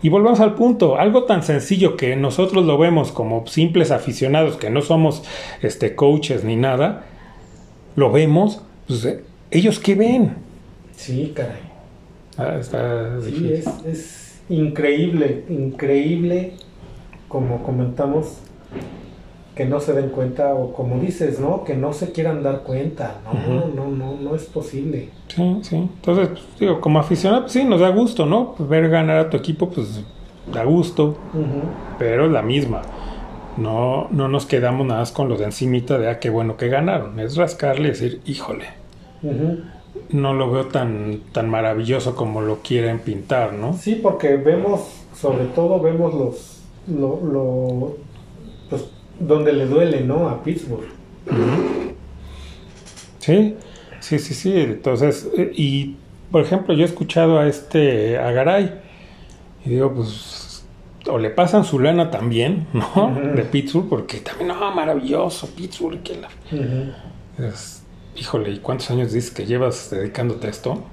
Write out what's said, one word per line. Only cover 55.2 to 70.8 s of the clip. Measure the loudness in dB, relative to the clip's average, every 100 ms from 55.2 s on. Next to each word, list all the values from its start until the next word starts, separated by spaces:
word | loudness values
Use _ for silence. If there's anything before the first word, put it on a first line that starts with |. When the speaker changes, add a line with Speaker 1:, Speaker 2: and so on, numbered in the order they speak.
| -2 0
Speaker 1:
eh, | 0
y, | 0 0 0 -2 -8 -18 -20 0
por | 2
ejemplo, | 4 0 2
yo | 2
he | 2
escuchado | 0 -2 2 4 6
a | 4
este, | 0 0 2 4 4 2 0
a | 0
Garay, | 2 4 4 0 -4 -18 -20 -20 -20 -20 -20 -20 -10 -2
y |
digo, | 0 0
pues, | 0 -6 -8 -14 -16 -16 -18 -20 -20 -20 -12 -4
o | -2
le | -2
pasan | -2 0 0
su | 0 0
lana | 2 2 0
también, | -2 -2 0 0 -2 -4
¿no? | -4 -2 0 0
Speaker 2:
Ujú. | 0 -2 -2
Speaker 1:
De |
Pittsburgh, | 0 -2 -2 -4 -2
porque | -4 -4 -12
también, | -12 -8 -8
"No, | -4 -4
maravilloso, | -2 -2 -2 -2 -2 -2 -6 -14
Pittsburgh", | -12 -14 -8 -8 -8
que | -12 -12
la | -14 -20 -10
Speaker 2:
Ujú. | -6 -4 -4 -6 -12 -18 -20 -18 -8 -8
Speaker 1:
es, | -8 -16 -18 -20 -20 -20 -14
híjole, | -6 -4 -4
¿y | -8
cuántos | -6 -8 -4
años | -2 -2
dices | -2 -4
que | -10
llevas | -4 0 0 -4 -8
dedicándote | -6 -6 -4 -4 -4 -8
a |
esto? | -8 -6 -6